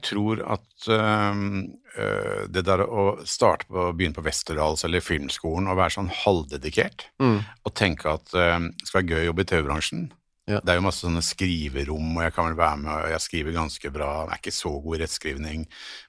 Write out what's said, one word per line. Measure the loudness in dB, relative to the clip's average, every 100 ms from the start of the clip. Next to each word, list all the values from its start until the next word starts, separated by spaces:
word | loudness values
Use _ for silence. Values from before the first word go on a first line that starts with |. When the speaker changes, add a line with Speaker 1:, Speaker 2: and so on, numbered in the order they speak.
| 0
Speaker 1:
tror | 0 0 0 -2
at, | -4 -6 -6 2
ehm, | 4 4 4 2 0 -2 -2 -6 -10 -14 -6
eh, | -2 -2 -2 -4 -4
det | -2
der | 2 2 2
å | 2 2 0 -4
starte | 4 4 4 0
på, | -2 0 0
begynne | 0
på | 0 -4
Westerdals | -4 -2 0 0 2 0
eller | 0
filmskolen | 0 -2 -2 -6 -4 -2 0
og | 2
være | 2 0
sånn | -4
halvdedikert, | 0 2 2 0 -8 -2 0 0 -4 -12 2
Speaker 2:
Mm. | 4 4 0 -8
Speaker 1:
og | -6
tenke | 2 2 2 0
at, | -2 0
ehm, | 4 4 4 0 -6
det | -2
skal | 0
være | 2
gøy | 2
å | 2
jobbe | 0
i |
T | 2 2
V-bransjen. | 2 0 -2 -4 -8 -12 _ _ -4
Speaker 2:
Ja. | 0
Speaker 1:
Det | 4
er | 4
jo | 2
masse | 0
sånne | 0 0
skriverom, | -2 0 0 0 -2 -4 -4 -2 -2 0
og |
jeg | 0
kan | 0 0
vel | 2
være | 2 2
med, | -2 -4
og | -2
jeg | -2
skriver | -2 -4 -2
ganske | -2 -2 -4 -8
bra, | -4 -4 -4
jeg | -4
er | -6
ikke | -6
så | -6 -4 -6
god | -4 -4
i |
rettskrivning, | -4 -6 -6 -6 -6 -6 -8 -12 -16 -16